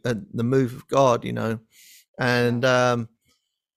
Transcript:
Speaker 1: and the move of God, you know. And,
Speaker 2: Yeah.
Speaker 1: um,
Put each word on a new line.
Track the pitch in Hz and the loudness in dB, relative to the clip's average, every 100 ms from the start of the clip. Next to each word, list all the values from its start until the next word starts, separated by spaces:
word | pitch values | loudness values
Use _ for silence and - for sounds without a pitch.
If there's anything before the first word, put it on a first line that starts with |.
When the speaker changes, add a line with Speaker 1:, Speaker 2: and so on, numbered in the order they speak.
Speaker 1:
and | 131 113 98 | -6 -6 -8
the | 113 | -6
move | 117 135 127 | 0 0 0
of | 123 - | -6 -4
God, | 135 135 113 | 2 4 2
you | 123 | -2
know. | 117 110 110 _ _ - - _ - | -6 -4 -6 _ _ -20 -20 _ -4
And, | 123 123 120 120 | 0 2 0 0
Speaker 2:
Yeah. | 131 123 123 | 2 2 2
Speaker 1:
um, | 120 113 _ _ _ _ _ _ | 0 -6 _ _ _ _ _ _